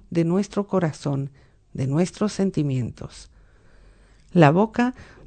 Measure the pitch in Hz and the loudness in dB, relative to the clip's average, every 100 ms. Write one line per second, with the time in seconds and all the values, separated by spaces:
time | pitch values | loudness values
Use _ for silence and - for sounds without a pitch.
0 | - 151 165 180 202 - 196 185 170 - | -6 -2 0 0 -2 -4 -2 -2 -2 -4
1 | 143 139 139 - - _ _ - 131 143 | -4 -4 -6 -10 -20 _ _ -6 -2 0
2 | 175 - 208 - 196 185 147 131 113 - | -2 -2 -4 -2 -2 0 -2 -2 -4 -8
3 | - - - - - _ - - - - | -16 -18 -20 -20 -20 _ -20 -20 -20 -20
4 | - _ - 180 151 165 220 - 247 - | -20 _ -2 4 6 6 2 0 -2 -4
5 | - - | -14 -20